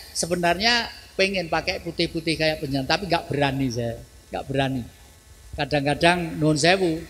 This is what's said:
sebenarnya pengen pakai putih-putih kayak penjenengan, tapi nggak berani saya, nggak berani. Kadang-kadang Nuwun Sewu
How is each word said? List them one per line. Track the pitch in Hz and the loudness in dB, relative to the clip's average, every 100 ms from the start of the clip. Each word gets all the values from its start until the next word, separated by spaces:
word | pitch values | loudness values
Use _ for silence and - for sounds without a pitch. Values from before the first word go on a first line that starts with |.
| - | -12
sebenarnya | - 165 175 170 175 226 240 226 - - - | -6 -2 0 2 2 2 2 -2 -10 -8 0
pengen | 190 196 165 | 0 0 -2
pakai | 160 160 185 | -2 -2 -4
putih-putih | 170 160 170 165 165 156 | -4 -2 -2 -2 -2 0
kayak | 156 156 | 0 0
penjenengan, | 147 139 135 | -2 -2 0
tapi | 165 196 | 0 0
nggak | 170 - | -2 0
berani | 135 143 135 135 | 0 0 2 -2
saya, | 117 117 117 - - - | -2 -4 -6 -12 -20 -12
nggak | 90 - | -10 -4
berani. | 135 135 131 113 - - - - - - - | -2 0 -2 -6 -14 -20 -20 -20 -20 -12 -6
Kadang-kadang | 143 147 139 143 170 180 165 170 | -2 0 2 4 4 2 -2 0
Nuwun | 151 151 | 2 4
Sewu | 160 196 180 160 | 4 4 2 -2